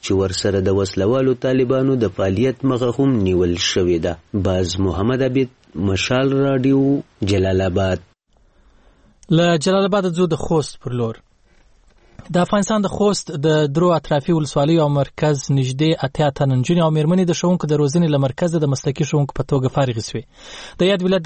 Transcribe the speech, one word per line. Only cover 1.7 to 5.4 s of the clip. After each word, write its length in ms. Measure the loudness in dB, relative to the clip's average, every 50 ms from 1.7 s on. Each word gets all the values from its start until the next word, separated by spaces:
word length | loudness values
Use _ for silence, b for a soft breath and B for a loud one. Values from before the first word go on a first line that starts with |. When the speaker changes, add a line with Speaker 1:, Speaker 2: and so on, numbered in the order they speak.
| 0 0 2 0 0 0 0
Speaker 1:
د 80 | -2 -2 -2
فعالیت 420 | -2 0 0 0 0 0 -2 -2 -2 -2 0
مخه 200 | 0 0 -2 0 0
هم 180 | 2 2 2 2 2
نیول 320 | 2 2 2 2 0 0
شوې 420 | -2 -4 -2 0 0 0 2 0 0 0
ده. 60 | -4 -4 -6 _ -8 -4 -2 0
باز 320 | 0 0 0 -2 -2 -2 -2 -2
محمد 400 | -2 -2 -2 -2 0 0 0 -2 0
عبید، 200 | 0 -2